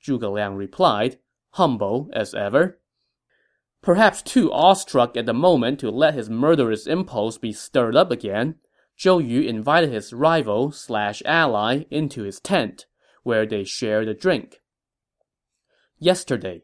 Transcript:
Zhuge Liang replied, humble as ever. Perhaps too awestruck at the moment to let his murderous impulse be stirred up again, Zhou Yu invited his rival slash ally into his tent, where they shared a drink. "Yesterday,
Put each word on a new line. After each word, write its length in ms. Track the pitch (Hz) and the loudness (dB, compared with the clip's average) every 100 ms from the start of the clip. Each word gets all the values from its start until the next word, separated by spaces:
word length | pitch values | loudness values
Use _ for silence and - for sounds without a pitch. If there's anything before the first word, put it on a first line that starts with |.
Zhuge 280 | - 123 107 | -6 -4 -2
Liang 260 | 104 101 98 | -4 -4 -6
replied, 640 | 98 - 180 104 120 - _ _ _ | -8 0 2 2 -2 -6 _ _ _
humble 600 | - 160 113 101 120 147 | -2 0 0 -2 -4 -4
as 220 | 113 104 | -6 -6
ever. 460 | - 101 131 185 - _ _ _ _ _ _ _ _ _ _ | -4 0 0 0 -4 _ _ _ _ _ _ _ _ _ _
Perhaps 420 | - 180 220 - | 2 4 4 2
too 300 | - 254 165 | 0 2 2
awestruck 640 | - 175 190 - 131 120 - | 4 4 4 2 2 2 0
at 100 | 117 | -2
the 80 | |
moment 460 | 117 180 147 117 143 | 2 4 4 2 -2
to 100 | 117 | -4
let 240 | 117 156 | 0 0
his 160 | 143 110 | 0 -4
murderous 560 | 113 147 156 117 107 - | -2 2 4 2 -2 -4
impulse 520 | 170 185 120 110 - | -4 -4 -4 -4 -4
be 140 | 113 | -8
stirred 440 | 104 - 135 117 131 | -10 -4 0 2 2
up 140 | 185 | 2
again, 460 | 120 104 104 147 - _ _ _ - | 0 -4 -2 -4 -6 _ _ _ -2
Zhou 280 | 185 180 123 | 2 2 2
Yu 160 | 123 | 0
invited 480 | 127 110 117 165 151 | 0 -2 2 2 2
his 220 | 113 - | -2 -8
rival 580 | 120 156 165 117 104 143 | 0 2 2 0 -2 -2
slash 520 | - - 110 104 107 | -6 -6 -2 -2 -4
ally 600 | - 165 151 104 107 139 - | -2 0 2 0 0 -2 -4
into 320 | 143 147 123 | -6 -6 -6
his 180 | 101 - | -10 -10
tent, 460 | - 190 107 - - _ _ _ | -4 -2 -2 -8 -20 _ _ _
where 240 | 120 113 110 | -2 0 0
they 180 | 107 | -4
shared 440 | 95 - 110 107 110 | -6 -6 -2 -2 -2
a 60 | |
drink. 480 | 107 185 135 - _ _ _ _ _ _ _ _ _ _ _ _ _ _ - | -2 0 -2 -4 _ _ _ _ _ _ _ _ _ _ _ _ _ _ -4
"Yesterday, 640 | 165 180 - 117 95 85 | 0 0 0 -4 -6 -12